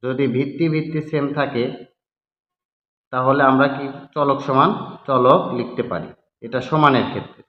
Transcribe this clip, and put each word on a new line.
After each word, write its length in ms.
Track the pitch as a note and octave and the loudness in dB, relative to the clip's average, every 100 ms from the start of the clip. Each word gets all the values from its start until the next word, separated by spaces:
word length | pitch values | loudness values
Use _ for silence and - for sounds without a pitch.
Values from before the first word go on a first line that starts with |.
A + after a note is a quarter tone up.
যদি 220 | B2 C3 C#3 B2 | -6 0 0 0
ভিত্তি 280 | C#3 - E3 | -2 -2 0
ভিত্তি 260 | D#3 D3+ D#3 D#3 | 0 -2 -6 -4
সেম 140 | D3+ C#3 D3 | -4 -4 -2
থাকে, 260 | C#3 B2+ B2+ D#3+ - _ _ _ _ _ _ _ _ _ _ _ _ | -2 -2 -4 -6 -18 _ _ _ _ _ _ _ _ _ _ _ _
তাহলে 300 | B2+ B2+ C#3 C3+ | -2 2 4 4
আমরা 160 | C3 C#3 C3+ | 6 2 0
কি 80 | C#3 C3+ - | -8 -10 -12
চলক 240 | - C#3+ C3+ - | -4 0 0 0
সমান 240 | C3 D#3 A3 - - - | 2 2 2 -8 -14 -2
চলক 320 | C3 B2 E3 - - | 2 6 4 2 -6
লিখতে 240 | E2 - A#2 | -6 -6 -6
পারি, 180 | E2+ D#2 - _ _ | -6 -10 -16 _ _
এটা 160 | A#2 B2+ B2 | -8 -8 -2
সমানের 380 | D#3 D3 C3+ A#2 | 4 4 4 0
ক্ষেত্রে। 300 | G2+ - - | -6 -12 -20